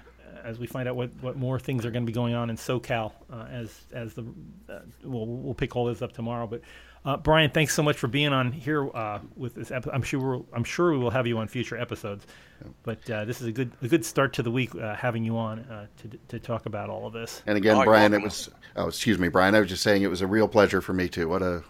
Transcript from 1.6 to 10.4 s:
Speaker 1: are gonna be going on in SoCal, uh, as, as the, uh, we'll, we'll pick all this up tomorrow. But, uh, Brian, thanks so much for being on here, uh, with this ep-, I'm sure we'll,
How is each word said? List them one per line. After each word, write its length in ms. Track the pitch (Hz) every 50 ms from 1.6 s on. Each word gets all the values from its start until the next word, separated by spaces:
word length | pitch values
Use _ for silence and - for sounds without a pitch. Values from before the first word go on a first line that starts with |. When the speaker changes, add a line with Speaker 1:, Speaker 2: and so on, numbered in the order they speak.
| - - 135 120 110
Speaker 1:
are 60 | 120
gonna 140 | 110 123 120
be 80 | 117 110
going 200 | 123 120 117 120
on 160 | 120 120 117
in 60 | 113
SoCal, 560 | 110 - - 127 120 120 - 127 117 110 107 - - - -
uh, 140 | 131 113 113 131
as, 300 | 135 123 117 104 - - - -
as 220 | - 127 117 110 -
the, 80 | 131 113 117 - - - - - - - -
uh, 100 | 101 - - - - - -
we'll, 220 | 143 131 117 110
we'll 260 | 113 120 127 135 143 117
pick 220 | - 147 139 -
all 100 | 127 120
this 160 | 120 120 -
up 120 | 127 107 -
tomorrow. 340 | - 113 113 120 117 117
But, 140 | 101 113 117 - - - - - - - - -
uh, 120 | 143 139
Brian, 340 | - - 151 156 160 160 139
thanks 220 | - 165 156 139 -
so 100 | - 156
much 140 | 147 147
for 100 | - -
being 240 | 127 107 143 147 147 139
on 180 | 131 127 123
here, 380 | 123 165 123 143 156 147 139 139 -
uh, 240 | 120 110 107 104 104 - - -
with 180 | - 131 120 -
this 160 | - 113 -
ep-, 180 | - 127 117 147
I'm 100 | 139 131
sure 180 | - - - 135
we'll, 260 | 131 135 127 123